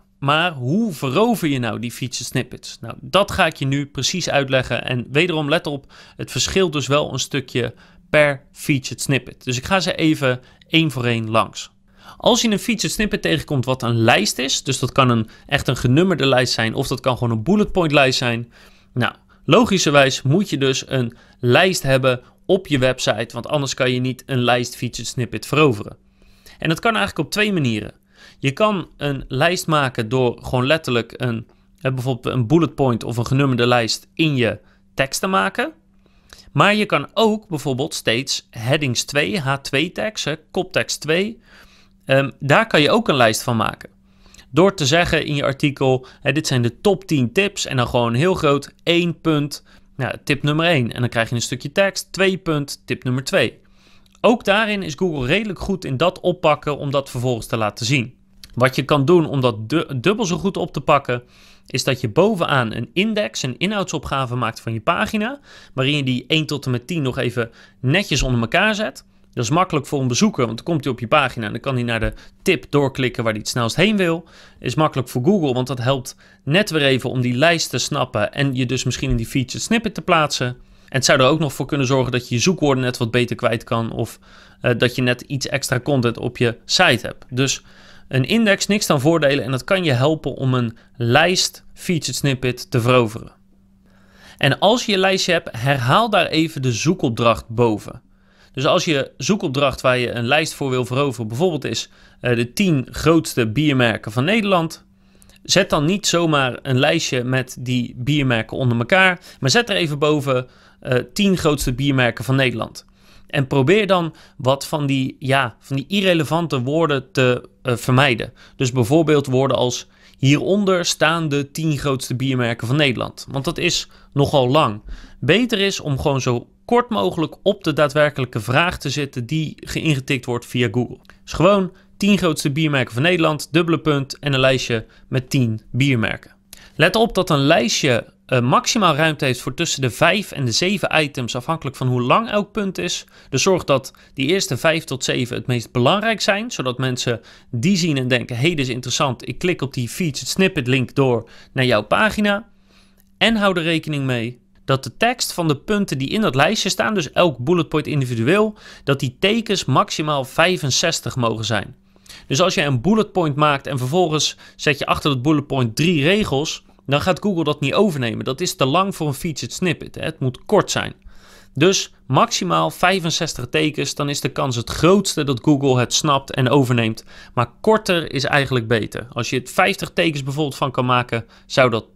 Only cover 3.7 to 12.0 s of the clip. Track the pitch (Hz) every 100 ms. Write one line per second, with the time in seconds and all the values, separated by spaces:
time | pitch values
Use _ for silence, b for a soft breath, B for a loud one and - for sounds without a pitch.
3.7 | 139 139 - 127 185 - 139 139 131 -
4.7 | 120 - 123 117 139 175 156 143 160 165
5.7 | 143 - B B B 131 - - 190 180
6.7 | 147 123 143 151 - - 143 135 127 120
7.7 | - b b - 151 147 139 - - -
8.7 | 139 - - - 131 - - - 123 -
9.7 | 190 170 - 160 143 135 127 b b b
10.7 | 160 160 131 120 117 110 110 98 - -
11.7 | _ _ B